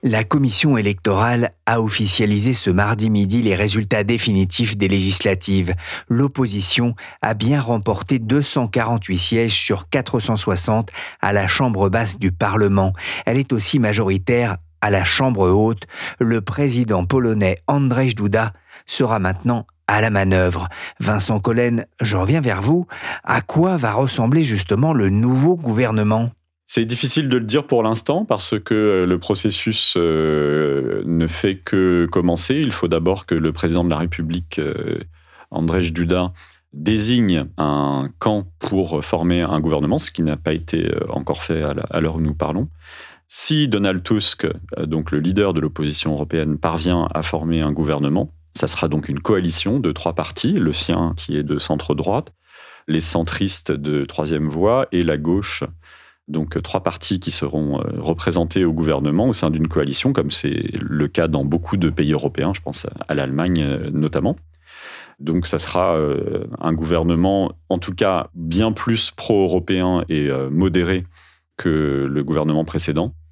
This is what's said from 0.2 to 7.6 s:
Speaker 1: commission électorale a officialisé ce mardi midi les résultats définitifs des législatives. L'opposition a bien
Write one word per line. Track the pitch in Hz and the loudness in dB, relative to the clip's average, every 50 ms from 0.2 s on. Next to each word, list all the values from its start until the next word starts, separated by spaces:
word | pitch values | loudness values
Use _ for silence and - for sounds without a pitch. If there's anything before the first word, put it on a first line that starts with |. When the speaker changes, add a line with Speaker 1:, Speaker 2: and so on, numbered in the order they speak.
| 110 | 0
Speaker 1:
commission | 98 - 147 139 127 104 - - 151 135 | 2 2 2 2 2 2 2 2 4 4
électorale | 117 101 104 101 95 - 110 98 95 110 117 123 120 117 - _ _ _ | 4 2 0 0 0 0 0 2 4 2 2 2 2 0 -2 _ _ _
a | - 113 113 | 0 2 2
officialisé | 113 107 104 - 107 98 98 - 110 104 104 101 104 127 131 | 0 0 0 -2 -2 0 2 2 2 2 2 2 2 0 0
ce | - - 101 | 0 0 0
mardi | 87 95 104 104 113 104 107 110 | 2 2 2 2 0 0 2 2
midi | 107 101 101 95 101 120 113 | 2 2 2 2 2 0 2
les | 107 95 | 2 2
résultats | 87 104 104 101 110 107 98 123 107 104 | 2 0 0 0 0 0 0 0 0 2
définitifs | 101 117 113 - - 104 95 98 92 - - 120 113 104 | 0 0 0 0 2 2 2 2 0 0 -2 -2 -2 0
des | 101 101 | 0 0
législatives. | 95 98 98 95 98 95 - - 104 98 92 - - 98 95 90 85 90 87 - - - - - _ | 2 2 2 2 0 0 0 0 0 0 0 -2 0 0 0 0 0 -2 -4 -6 -10 -12 -12 -4 _
L'opposition | 120 117 139 143 131 - 131 113 98 104 92 92 - - 120 120 110 - - - - - | 0 2 2 0 0 -2 -2 -2 -2 -4 -2 0 0 0 0 0 -2 -6 -12 -20 -12 -6
a | - 107 113 | -4 -4 -2
bien | 101 107 117 143 147 | 0 2 2 2 2